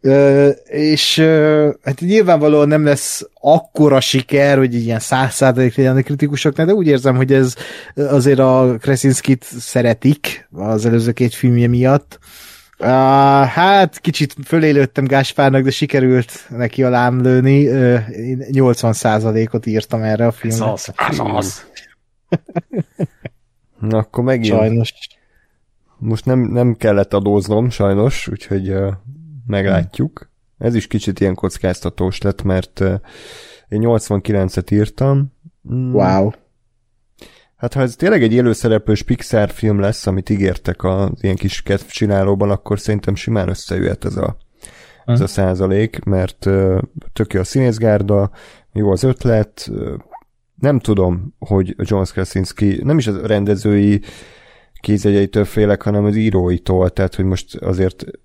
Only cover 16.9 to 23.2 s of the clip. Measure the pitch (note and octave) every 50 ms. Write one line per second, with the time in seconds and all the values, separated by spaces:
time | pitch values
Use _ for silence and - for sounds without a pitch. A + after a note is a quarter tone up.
16.9 | B2 A#2+ B2 B2 B2 B2+ B2 B2+ B2+ B2+ B2+ C3+ C#3 C#3 C#3+ C#3+ B2 C3+ B2+ B2
17.9 | B2 A#2+ A2 A2 A2 F#2+ A2+ B2 C3 B2+ C3+ G#2+ C3+ C3+ C3+ B2 A#2+ - - A#2
18.9 | A2 - - A#2+ A2 G#2+ A2 A2+ G#2+ A2+ A2+ A2 - A#2 G#2+ A#2 G#2+ A2 - -
19.9 | - A2+ A2 A2 A2 G#2+ A#2 A#2 A2+ - - A2+ A2+ A2+ A2 A2 G#2+ F#2+ - -
20.9 | G#2+ - - A2 - - - G#2 G2+ A2+ G2+ F#2+ F2+ - - - _ - - _
21.9 | _ _ _ _ _ _ _ _ F3+ - _ - - E3+ - _ - G#3+ - _
22.9 | _ - F3 - _ _